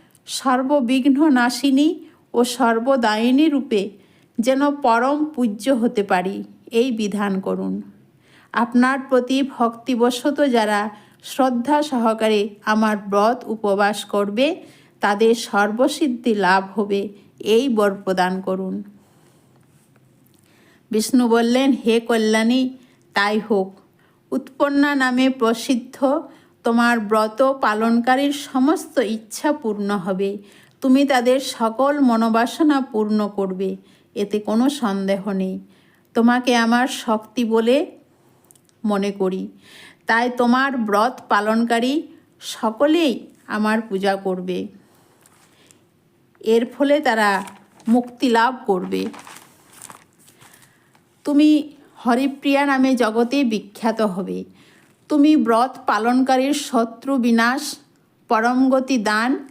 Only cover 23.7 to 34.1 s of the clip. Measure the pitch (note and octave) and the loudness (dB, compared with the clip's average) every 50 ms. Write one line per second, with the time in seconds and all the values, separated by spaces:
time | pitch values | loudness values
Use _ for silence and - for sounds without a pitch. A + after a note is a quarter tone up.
23.7 | - - _ _ _ _ _ _ _ _ _ - C4 C4 - - - - D4+ C#4+ | -8 -20 _ _ _ _ _ _ _ _ _ -8 -8 -8 -8 -8 -4 -2 -2 0
24.7 | C#4 C#4+ C#4+ D4 C#4+ C4+ C4 B3+ B3 B3+ C4 C4 C4 C4 A3+ A3+ A#3 A#3 - - | 2 2 2 2 2 0 -2 0 0 2 0 0 0 0 -2 -2 -2 -2 -2 -2
25.7 | C4+ A3+ - - - - C#4+ C4 C#4+ E4 - - - - _ _ _ _ - A#3+ | -2 -2 -4 -8 -8 -2 0 0 0 0 -4 -8 -20 -20 _ _ _ _ -2 0
26.7 | A#3 A#3 A#3 A#3+ A#3+ A#3 G#3 G3 A3 G#3+ G#3+ A3 A3 - C4+ C4+ C#4 C4+ C4+ A3 | 2 2 2 2 0 0 -2 0 0 0 0 0 0 0 0 0 0 0 -2 -2
27.7 | G#3+ G#3+ A3 A#3 A#3 A#3 A#3 B3+ B3+ C4 C#4+ C#4+ C#4+ - - - - C4 B3+ C#4+ | 0 0 0 0 0 2 2 2 2 2 2 -2 -2 -4 -8 -6 -2 0 2 2
28.7 | F4 - - - - C#4 A#3 G3 A3 A3 - - - - - D4+ D4 D4 - A3 | 0 0 -2 -6 -2 -2 -2 -2 -2 -8 -10 -12 -10 -4 -2 -2 -2 -2 -4 -6
29.7 | G3+ G3+ G3+ G3+ G3+ G3+ E3+ G3+ F#3+ F#3 G3 G3 G3+ G#3 - - - - - _ | -4 -4 -4 -4 -4 -4 -4 -4 -4 -4 -4 -4 -6 -8 -12 -18 -20 -20 -20 _
30.7 | _ - - C4+ B3+ C#4 C#4+ C4+ C#4 B3 A#3 B3 B3+ C#4 C#4 - - - A#3 A3 | _ -2 2 4 4 4 4 4 2 2 2 2 2 0 0 -4 -6 -2 -2 -2
31.7 | A3+ - C4+ C#4 D4 D4 C#4 B3 A3+ A3 A3+ A3+ A3 A3+ - - - - E4 D4+ | 0 0 0 2 2 2 2 2 2 2 2 2 2 2 0 0 0 0 2 2
32.7 | C#4+ C4+ B3+ - - G#3+ G#3+ G#3 G#3+ G#3+ G#3 G3+ G3+ - G3 F#3 F#3 F#3 G3 F#3+ | 2 2 0 -2 -2 -2 -2 0 0 -2 -2 -2 -4 -4 -4 -4 -4 -4 -6 -6
33.7 | F#3+ F#3+ - _ _ _ _ _ | -6 -8 -14 _ _ _ _ _